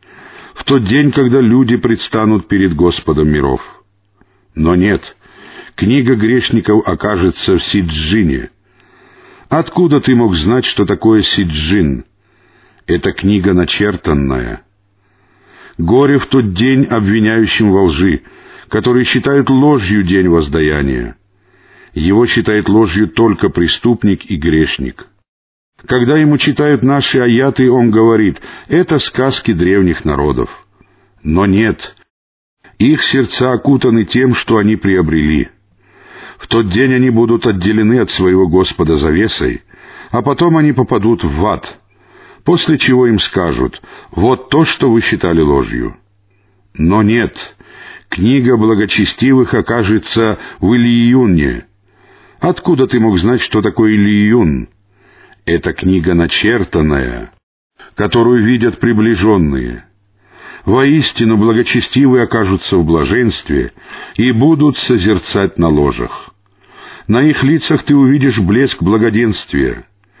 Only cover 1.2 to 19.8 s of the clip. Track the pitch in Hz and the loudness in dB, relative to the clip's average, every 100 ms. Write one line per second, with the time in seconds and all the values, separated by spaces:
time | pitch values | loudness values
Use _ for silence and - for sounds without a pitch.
1.2 | 127 135 117 123 120 120 120 110 - 110 | 2 2 4 2 2 0 0 -2 -2 -2
2.2 | 107 104 - 101 95 78 87 - - 76 | 0 0 0 0 0 2 0 0 -2 0
3.2 | 76 76 69 64 - - _ _ _ _ | 0 0 -2 -4 -8 -20 _ _ _ _
4.2 | _ _ _ 78 80 90 101 87 - - | _ _ _ -4 0 2 0 -2 -6 -20
5.2 | _ - - - - - 101 139 120 117 | _ -20 -20 -20 -16 -4 0 0 2 0
6.2 | 110 123 - 117 98 107 95 82 104 95 | 0 0 0 -2 2 0 0 -4 -4 0
7.2 | 90 - - 90 - 104 87 78 78 107 | -2 -2 -2 -2 0 -2 -2 -4 -2 0
8.2 | 87 65 58 _ _ _ _ _ _ _ | 0 -2 -8 _ _ _ _ _ _ _
9.2 | - - - 156 - - 170 151 - 120 | -20 -18 -4 -2 -2 0 2 2 2 2
10.2 | 113 85 82 123 - - 98 98 - 110 | 2 0 0 0 -2 -2 -2 0 2 2
11.2 | 95 - 90 76 78 98 78 65 - _ | 2 -2 -2 -4 -2 0 0 -4 -10 _
12.2 | _ _ _ _ _ _ - 85 98 - | _ _ _ _ _ _ -6 -4 -4 -2
13.2 | 98 104 95 90 82 - 104 92 - 73 | 0 0 2 0 0 -2 -2 -2 -2 -2
14.2 | 67 64 58 - _ _ _ _ _ _ | -2 -4 -6 -12 _ _ _ _ _ _
15.2 | _ _ _ - - - 82 123 139 143 | _ _ _ -20 -16 -6 0 2 2 2
16.2 | - 135 107 90 127 135 135 113 98 110 | 0 0 0 0 0 0 0 0 0 0
17.2 | 107 113 107 - 107 95 92 76 95 76 | 0 0 0 0 2 2 2 0 0 -2
18.2 | - - - - - 107 123 123 120 131 | -6 -20 -20 -20 -6 -2 0 0 0 -2
19.2 | 139 139 131 131 147 139 | 0 0 2 2 4 2